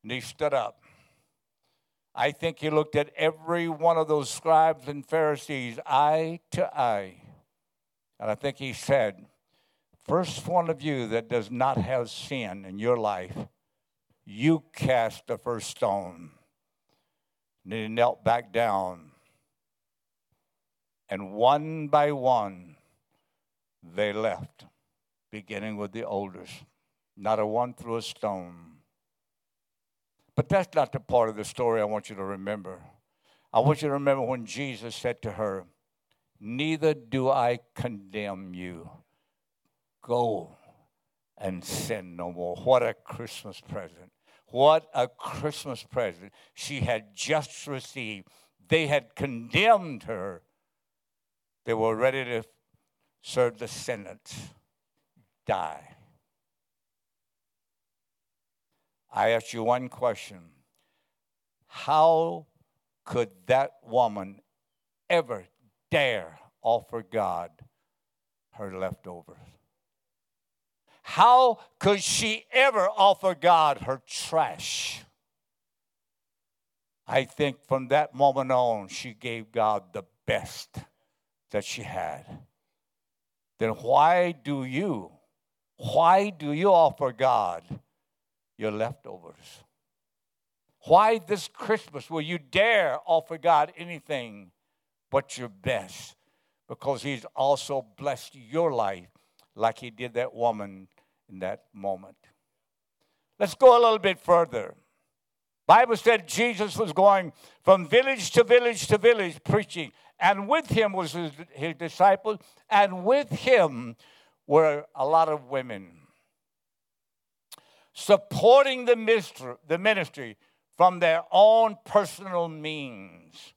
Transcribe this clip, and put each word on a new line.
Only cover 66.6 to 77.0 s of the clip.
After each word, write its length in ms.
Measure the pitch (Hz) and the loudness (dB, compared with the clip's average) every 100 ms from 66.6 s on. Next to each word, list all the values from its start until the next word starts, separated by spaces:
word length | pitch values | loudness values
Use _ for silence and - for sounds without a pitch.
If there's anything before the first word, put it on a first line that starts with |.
offer 400 | 113 117 92 117 | -2 -2 -2 -12
God 480 | 107 113 98 87 87 _ - _ _ _ _ _ _ _ _ | -6 -4 -2 -4 -8 _ -20 _ _ _ _ _ _ _ _
her 260 | - 101 95 | -14 -12 -8
leftovers? 640 | 95 90 95 87 82 85 - _ _ _ _ _ _ _ _ _ _ _ _ _ _ _ | -8 -10 -16 -18 -20 -20 -20 _ _ _ _ _ _ _ _ _ _ _ _ _ _ _
How 560 | - - 220 254 254 220 - _ | -10 4 8 8 6 2 -8 _
could 240 | 190 202 | 0 0
she 420 | - - 220 220 - | 0 -2 -2 -4 -2
ever 360 | 254 269 220 185 | 2 4 4 0
offer 460 | 214 196 190 190 | 4 4 4 0
God 460 | 165 170 170 156 139 | 2 4 6 4 0
her 240 | - 131 _ | -4 -8 _
trash? 1000 | - - 160 135 82 - - - - - _ _ _ _ _ _ _ _ _ _ _ _ _ _ _ _ _ _ _ | -12 -4 -2 -2 -4 -8 -8 -8 -10 -18 _ _ _ _ _ _ _ _ _ _ _ _ _ _ _ _ _ _ _